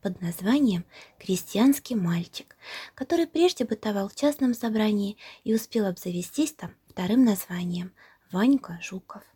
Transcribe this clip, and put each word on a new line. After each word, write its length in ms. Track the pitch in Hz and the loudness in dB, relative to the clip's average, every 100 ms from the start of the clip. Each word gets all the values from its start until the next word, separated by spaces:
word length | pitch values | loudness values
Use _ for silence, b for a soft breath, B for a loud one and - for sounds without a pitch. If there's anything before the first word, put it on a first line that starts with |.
под 180 | 202 180 | -6 -6
названием 640 | 175 165 190 269 269 180 - B B B | -8 -4 0 2 4 0 -4 B B B
«Крестьянский 760 | - 185 - 196 254 277 - 233 | -4 -4 -2 4 4 4 -2 -2
мальчик», 640 | 170 170 175 - - - B B B - | 0 -2 -4 -12 -18 -20 B B B -12
который 320 | 269 339 330 | -2 0 0
прежде 360 | 320 349 - | 2 2 2
бытовал 460 | 226 220 214 202 196 | -4 -2 -2 -2 -4
в 60 | - | 0
частном 400 | 294 294 262 233 | 0 2 0 0
собрании 600 | 233 220 214 208 202 214 B B - | -2 2 2 2 -2 -8 B B -2
и 80 | |
успел 320 | 220 220 226 202 | -2 0 0 0
обзавестись 680 | 180 180 175 170 - 302 | -2 -6 -6 -6 -2 -2
там 180 | - 170 - _ | -2 -14 -14 _
вторым 340 | - 180 240 | -6 0 4
названием 680 | 247 196 - 175 175 175 180 b b b _ | 4 4 -2 -6 -4 -6 -8 b b b _
«Ванька 480 | 180 233 277 - 170 | 0 4 2 0 -12
Жуков». 400 | - 185 _ 208 - | -10 -12 _ -18 -18